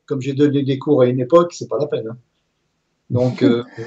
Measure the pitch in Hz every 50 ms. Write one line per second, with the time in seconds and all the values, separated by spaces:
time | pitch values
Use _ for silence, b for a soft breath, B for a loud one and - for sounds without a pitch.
0 | _ - 147 135 127 139 135 131 147 147 131 143 139 131 135 131 - 151 147 127
1 | 127 123 123 131 123 123 165 170 175 175 - - 120 - 113 110 113 - - 127
2 | 110 110 - - _ _ _ _ _ _ _ _ _ _ _ _ _ _ _ _
3 | _ - 123 123 123 127 120 - 127 120 117 120 120 B B B 113